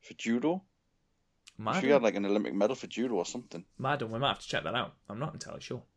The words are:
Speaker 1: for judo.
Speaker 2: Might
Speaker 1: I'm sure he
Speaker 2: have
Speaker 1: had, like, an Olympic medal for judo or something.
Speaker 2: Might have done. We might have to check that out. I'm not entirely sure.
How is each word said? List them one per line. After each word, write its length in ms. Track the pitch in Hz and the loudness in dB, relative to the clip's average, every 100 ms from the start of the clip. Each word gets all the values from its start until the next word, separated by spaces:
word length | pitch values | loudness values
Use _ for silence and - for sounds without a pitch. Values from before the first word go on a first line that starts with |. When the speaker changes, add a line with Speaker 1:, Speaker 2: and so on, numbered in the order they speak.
Speaker 1:
for 140 | - | -18
judo. 480 | - 113 120 147 185 _ _ _ _ _ _ _ _ - - | -8 0 2 2 -2 _ _ _ _ _ _ _ _ -20 -8
Speaker 2:
Might 140 | 110 165 | -2 0
Speaker 1:
I'm 40 | |
sure 80 | 131 | 6
he 40 | |
Speaker 2:
have 100 | 143 | 6
Speaker 1:
had, 40 | 113 | 6
like, 80 | |
an 100 | 92 101 | 2 2
Olympic 280 | 104 60 | 2 2
medal 220 | 87 107 127 | 2 2 2
for 100 | - | -6
judo 280 | - 123 | -4 0
or 120 | 104 87 | 0 -2
something. 380 | 127 127 85 - _ | -6 -12 -14 -14 _
Speaker 2:
Might 140 | 131 | -2
have 60 | 143 | -2
done. 100 | 110 | -2
We 60 | 113 | -2
might 80 | 135 | -2
have 120 | 101 | -2
to 80 | - | -4
check 160 | 120 | -4
that 100 | - | -2
out. 200 | 117 110 - _ | -2 -2 -8 _
I'm 100 | 107 | -8
not 160 | 156 | -8
entirely 260 | - - - | -8 -12 -12
sure. 220 | - 123 - | -8 -10 -10